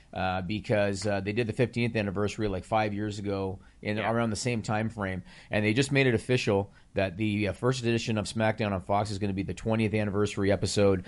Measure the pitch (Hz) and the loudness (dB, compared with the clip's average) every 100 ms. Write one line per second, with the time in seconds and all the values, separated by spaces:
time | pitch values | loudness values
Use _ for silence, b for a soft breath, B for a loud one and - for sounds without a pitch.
0 | b 92 92 92 90 104 - 107 101 98 | b -4 -2 -2 -4 -4 0 2 2 0
1 | 104 101 98 107 110 104 120 117 117 110 | -2 -2 -2 -2 -2 0 0 0 -2 0
2 | 101 92 101 - 107 92 - 110 110 101 | -2 -2 -2 -2 -4 -4 -2 0 0 -2
3 | 107 101 101 98 95 95 b b 104 107 | -6 -4 -4 -2 -4 -6 b b -4 -2
4 | 104 117 113 104 127 117 107 107 110 107 | 0 0 0 0 -2 -2 0 0 -2 -2
5 | 95 92 - B B 104 107 110 131 139 | -4 -4 -8 B B 0 2 4 4 4
6 | 135 110 - 123 - 98 101 b b 98 | 4 4 2 0 2 2 0 b b -2
7 | 95 87 107 104 98 90 123 127 117 117 | -2 0 0 0 0 0 -2 0 0 0
8 | 120 107 95 113 110 110 104 95 92 101 | 0 -2 -2 0 0 0 -2 -2 0 0
9 | 107 98 101 95 92 90 113 110 110 107 | 0 -2 -2 -2 -4 -4 -2 2 2 0
10 | 104 98 104 - 98 95 95 104 101 95 | 0 0 0 2 2 2 2 4 4 4